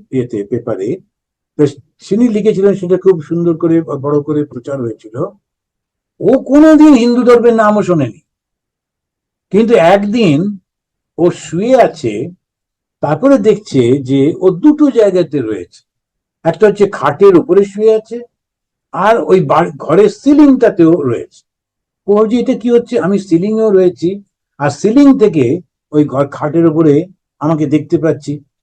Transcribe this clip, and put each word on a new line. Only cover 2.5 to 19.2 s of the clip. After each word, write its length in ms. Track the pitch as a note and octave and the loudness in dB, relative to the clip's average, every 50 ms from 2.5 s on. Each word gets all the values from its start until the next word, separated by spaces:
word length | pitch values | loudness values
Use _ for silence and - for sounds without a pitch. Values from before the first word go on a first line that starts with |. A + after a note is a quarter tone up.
| F3+ F#3 G3 G3+ F#3+ | 0 0 0 0 0
সেটা 220 | G3 F3+ F3 F#3 | -2 -2 -2 -4
খুব 260 | F3+ F#3 F#3+ F#3 D#3+ | 0 2 0 0 0
সুন্দর 340 | D3 - E3 E3+ E3+ E3+ E3 | -4 -6 -6 -2 -2 -2 -2
করে 260 | D#3 F3 E3 E3 E3 | -2 -2 -2 0 -2
বড় 400 | D#3+ C3+ C3+ C3+ B2+ C#3+ D3 D3 | -2 -4 -8 -8 -6 -4 -4 -4
করে 220 | C#3+ D3+ D3+ D3 D3 | -4 -4 -4 -6 -6
প্রচার 360 | C#3+ C3 B2+ A#2 C#3+ C#3 C3+ | -6 -10 -14 -12 -10 -10 -8
হয়েছিল। 360 | B2 A#2 G#2+ - - G#2+ A2 B2 E3+ G3+ - _ _ _ _ _ _ _ _ _ _ _ _ _ _ _ _ - | -8 -8 -10 -12 -16 -16 -12 -10 -10 -10 -12 _ _ _ _ _ _ _ _ _ _ _ _ _ _ _ _ -4
ও 220 | - F#3 B3+ C4 | -2 0 0 0
কোনোদিন 520 | C4 - C4 D4 D#4 D#4 D#4 D4 D4+ D#4 C#4+ | 0 0 2 4 6 6 6 6 6 6 6
হিন্দু 280 | A#3 A#3 A#3+ A#3+ B3 | 4 2 2 0 2
ধর্মের 320 | A#3 B3 A#3+ A#3 A3 A#3+ A3+ | 2 4 4 4 4 2 2
নামও 280 | A3+ G#3+ G#3 G#3 G#3 | 2 2 2 0 0
শোনেনি, 380 | F3+ F3 F3 D#3 C3 A#2 - - _ _ _ _ _ _ _ _ _ _ _ _ _ _ _ _ _ _ _ _ _ _ _ _ _ _ | 0 -2 -2 -2 -2 -4 -8 -14 _ _ _ _ _ _ _ _ _ _ _ _ _ _ _ _ _ _ _ _ _ _ _ _ _ _
কিন্তু 240 | F3+ G3+ A3+ G#3+ A#3+ | -2 0 2 2 2
একদিন 840 | F#3 E3 E3+ G3 G3+ G3+ G#3 G#3 B3 A3 E3+ C#3 D3 F#3 G#3 G#3 F#3 _ _ _ _ _ _ _ _ _ _ _ - | 4 4 4 2 2 0 -2 -2 0 0 0 0 0 -2 -4 -8 -10 _ _ _ _ _ _ _ _ _ _ _ -2
ও 120 | E3+ F3 | -2 -2
শুয়ে 520 | - - - - D#3+ E3+ G#3+ B3 C4 B3 | -2 -4 -10 -10 -8 -6 -2 0 2 2
আছে, 480 | G3+ D#3+ - - - A2+ G#2 G#2+ C#3+ F3 F3+ _ _ _ _ _ _ _ _ _ _ _ _ _ | 2 0 -2 -6 -8 -8 -6 -8 -10 -12 -14 _ _ _ _ _ _ _ _ _ _ _ _ _
তারপরে 380 | - D3 D3+ D3 B3 C#4 C#4 A#3 | -6 -4 -4 0 2 2 2 2
দেখছে 640 | G3 G#3+ G#3 G#3 - - - C3+ A#2+ A#2 C3+ D3 | 2 0 0 0 -4 -4 -2 0 0 2 0 -2
যে 320 | C3 A#2+ C#3 C#3 C3+ D3+ - - | -2 -2 -2 0 0 0 -2 -2
ও 100 | - F#3 | -2 -2
দুটো 400 | E3 E3+ F#3+ D4+ C#4+ D4 D4+ C#4 | -2 2 2 2 2 2 0 0
জায়গাতে 500 | - A#3 G#3 G3+ F3+ F3+ E3+ C#3+ C#3+ C#3+ | 2 2 0 2 0 -2 -2 -4 -4 -6
রয়েছে, 480 | A#2 G#2+ G#2+ F#2+ F2 - _ _ _ _ _ _ _ _ _ _ _ _ _ _ - | -6 -6 -8 -10 -10 -14 _ _ _ _ _ _ _ _ _ _ _ _ _ _ -6
একটা 220 | E3 E3 - A3 | -6 0 2 0
হচ্ছে 220 | G#3 G3+ G#3 G3+ G3 | 0 2 0 -2 -2
খাটের 500 | - - B2+ D3 D3 - G3+ G3 F#3 D#3 | -2 -4 -4 -4 0 2 4 4 4 4
উপরে 260 | B2 - F3+ G3 G3+ | 2 2 0 0 0
শুয়ে 300 | G3+ G3 G#3 G#3+ A3 A3 | 0 -2 -2 0 0 0
আছে, 260 | A3 A3 _ A3+ A#3+ A#3+ - _ _ _ _ _ _ _ _ _ _ _ _ | 0 -2 _ -12 -14 -14 -18 _ _ _ _ _ _ _ _ _ _ _ _
আর 260 | - D#3+ F3+ G#3+ A#3 | -6 -2 0 0 0
ওই 260 | A3+ | 0